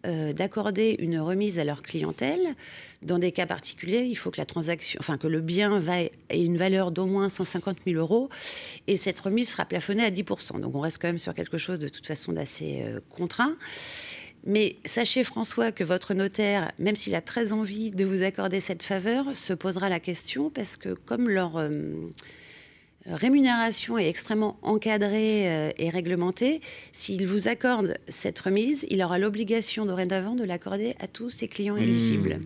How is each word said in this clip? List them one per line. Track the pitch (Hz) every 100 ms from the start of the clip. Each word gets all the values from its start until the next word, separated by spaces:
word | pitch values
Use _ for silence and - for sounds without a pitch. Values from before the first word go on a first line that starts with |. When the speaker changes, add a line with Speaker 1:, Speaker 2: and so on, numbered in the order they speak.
| 180
Speaker 1:
euh, | 165 151
d'accorder | 147 196 214 208 190 220 -
une | 165 165
remise | 156 190 208 170
à |
leur | 147 147
clientèle | - 165 156 - 254 339 349 269 - - - -
dans | - 175
des | 180
cas | 170 175
particuliers. | 175 - - 170 226
Il | 247 233
faut | -
que | -
la | 147
transaction, | 170 156 170 - -
enfin, | - 143
que | 160
le | 160
bien | 160 175 208 202
va, | 160 180
ait | 165 - -
une | 160 170 175
valeur | 185 190 180
d'au | 170 190
moins | 196 196
cent | - 185
cinquante | 175 196 180 185
mille | 165
euros | 160 226 277 - - - - - -
et | 196
cette | 196 180
remise | 196 220 240
sera | - -
plafonnée | 180 - 202
à | 233
dix | 185
pour | 202 196
cent. | - -
Donc, | 113 139
on |
reste | 156 -
quand | 170
même | 170
sur | 170
quelque | 160 170 165
chose | - 180
de | 143
toute | - -
façon | 151 -
d'assez, | 165 135 - 156 135
euh, | 110 113 -
contraint. | - 175 - 254 320 - - - - - - - - -
Mais | 208 208 - -
sachez, | - 233 262 247
François, | - 220 - 226
que | -
votre | 165 180 -
notaire, | 190 196 - 202 202 160 -
même | 185 208
s'il | 208
a | 170
très | - - 220
envie | 214 208 208 220
de | 190 190
vous | 190
accorder | 190 190 190 190
cette | - 170
faveur, | - 190 196 247 277 269
se | -
posera | 175 185 185 190
la | 175
question | 175 170 - 131 147
parce | - 196 -
que | 95
comme | 92 - 233 247
leur, | 190 175 160
euh, | 151 151 151 156 165 160 - - - - - - _ _ -
rémunération | 165 240 285 262 233 226 220 - 233
est | 165
extrêmement | 170 - 214 214 -
encadrée, | - 214 220 214 202 214 220 214 185
euh, | 160 156 -
et | 165
réglementée, | 175 175 180 175 180 247 311 - - -
s'il | - - 190 185
vous | 202 202
accorde | 233 254 240 190 - -
cette | - 185 170
remise, | 190 202 233 294 -
il | 190
aura | 180 180
l'obligation | 208 208 202 226 196 - 208
dorénavant | 185 180 190 196 247
de | 208
l'accorder | 175 190 196 226 -
à | 190
tous | - 240
ses | - 226
clients | - 202 147
Speaker 2:
Hmm. |
Speaker 1:
éligibles. | 113 117 113 107 98 78